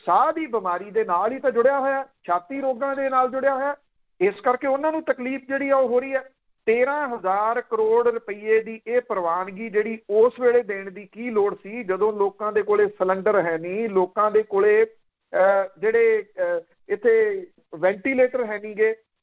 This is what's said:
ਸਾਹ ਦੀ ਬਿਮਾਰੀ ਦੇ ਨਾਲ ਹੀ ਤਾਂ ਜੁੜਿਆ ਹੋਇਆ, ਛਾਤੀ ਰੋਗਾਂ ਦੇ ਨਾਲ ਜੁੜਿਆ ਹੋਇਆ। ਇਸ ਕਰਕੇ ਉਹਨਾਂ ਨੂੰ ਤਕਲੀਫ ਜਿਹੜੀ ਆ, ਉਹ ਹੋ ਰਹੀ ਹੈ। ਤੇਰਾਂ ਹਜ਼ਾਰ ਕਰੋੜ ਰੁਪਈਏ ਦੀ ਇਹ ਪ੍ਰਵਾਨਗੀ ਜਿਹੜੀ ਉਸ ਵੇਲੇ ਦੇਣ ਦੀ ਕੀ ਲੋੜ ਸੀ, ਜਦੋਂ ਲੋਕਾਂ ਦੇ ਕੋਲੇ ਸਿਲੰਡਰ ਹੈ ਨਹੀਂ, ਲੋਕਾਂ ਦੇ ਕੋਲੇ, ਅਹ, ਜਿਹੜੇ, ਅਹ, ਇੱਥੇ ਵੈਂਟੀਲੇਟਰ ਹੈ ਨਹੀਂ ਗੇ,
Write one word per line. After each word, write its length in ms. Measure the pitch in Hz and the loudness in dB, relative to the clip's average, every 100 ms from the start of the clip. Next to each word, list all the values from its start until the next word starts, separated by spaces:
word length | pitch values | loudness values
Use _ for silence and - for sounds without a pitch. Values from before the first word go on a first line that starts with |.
| - | 2
ਸਾਹ 280 | 185 294 | 2 2
ਦੀ 120 | 320 302 | 0 -4
ਬਿਮਾਰੀ 460 | 226 185 175 208 | -4 -2 -4 -4
ਦੇ 120 | 214 | -4
ਨਾਲ 280 | 208 175 214 | 0 0 0
ਹੀ 80 | 269 | -2
ਤਾਂ 120 | 269 | 0
ਜੁੜਿਆ 280 | 233 247 277 | 2 2 2
ਹੋਇਆ, 260 | 269 269 269 _ - | 0 -2 -6 _ -4
ਛਾਤੀ 340 | 175 - 277 | -2 -2 -6
ਰੋਗਾਂ 340 | 269 233 277 277 | -4 -2 -4 -4
ਦੇ 140 | 269 | -2
ਨਾਲ 220 | 262 254 | 0 0
ਜੁੜਿਆ 240 | 262 269 262 | 0 -2 0
ਹੋਇਆ। 200 | 277 285 _ _ _ _ | -2 -6 _ _ _ _
ਇਸ 120 | 190 202 | -2 0
ਕਰਕੇ 240 | - 247 277 | 0 0 0
ਉਹਨਾਂ 240 | 269 311 | 0 0
ਨੂੰ 120 | 311 | -2
ਤਕਲੀਫ 380 | 311 254 247 269 262 | -2 -4 -4 -8 -6
ਜਿਹੜੀ 220 | 269 277 | -4 0
ਆ, 80 | 269 | 2
ਉਹ 120 | 254 | 2
ਹੋ 100 | 247 | 0
ਰਹੀ 160 | 269 269 | -2 -6
ਹੈ। 140 | 269 _ _ _ - | -8 _ _ _ 0
ਤੇਰਾਂ 420 | 233 254 294 277 | 2 2 0 -4
ਹਜ਼ਾਰ 540 | 233 185 196 214 240 | -4 -2 0 0 -2
ਕਰੋੜ 460 | 240 220 220 226 240 | -4 -2 2 4 2
ਰੁਪਈਏ 540 | 226 220 208 214 220 | 0 -6 -8 0 0
ਦੀ 200 | 220 220 220 | 0 -8 -4
ਇਹ 140 | 247 | -2
ਪ੍ਰਵਾਨਗੀ 680 | 247 196 170 175 190 190 226 | -2 -2 -2 -2 -4 -8 -4
ਜਿਹੜੀ 300 | 202 220 220 - | -2 -2 -6 -2
ਉਸ 240 | 208 240 240 | 4 4 4
ਵੇਲੇ 240 | 247 240 | 2 2
ਦੇਣ 280 | 202 196 196 | 0 -6 -10
ਦੀ 180 | 185 190 | -16 -18
ਕੀ 180 | 208 240 | -12 -4
ਲੋੜ 260 | 214 202 202 | 0 0 -2
ਸੀ, 200 | 196 233 | -10 -12
ਜਦੋਂ 300 | 190 185 214 | -6 -2 0
ਲੋਕਾਂ 380 | 208 202 - 214 | 0 -2 -2 -4
ਦੇ 100 | 214 | -2
ਕੋਲੇ 260 | 202 208 202 | 0 2 2
ਸਿਲੰਡਰ 540 | - 185 190 190 208 | 0 0 0 2 2
ਹੈ 160 | 170 165 | 0 -2
ਨਹੀਂ, 320 | 175 196 226 | -4 -6 -2
ਲੋਕਾਂ 420 | 190 185 208 214 | 0 0 0 2
ਦੇ 120 | 214 | 2
ਕੋਲੇ, 420 | 214 196 208 214 220 | 0 2 4 4 2
ਅਹ, 960 | - _ _ _ 175 190 196 185 - | -4 _ _ _ 2 4 4 0 -4
ਜਿਹੜੇ, 440 | 208 226 226 220 202 - | 0 2 2 2 -2 -6
ਅਹ, 220 | 175 175 165 _ - | -4 -4 -6 _ -8
ਇੱਥੇ 580 | 202 240 226 214 196 185 _ _ 165 | -2 2 4 2 -2 -10 _ _ -2
ਵੈਂਟੀਲੇਟਰ 680 | 180 202 269 254 254 254 220 | -2 -2 -2 2 0 0 -6
ਹੈ 140 | 208 | -6
ਨਹੀਂ 160 | 214 208 | -10 -2
ਗੇ, 200 | 214 220 _ _ | 0 0 _ _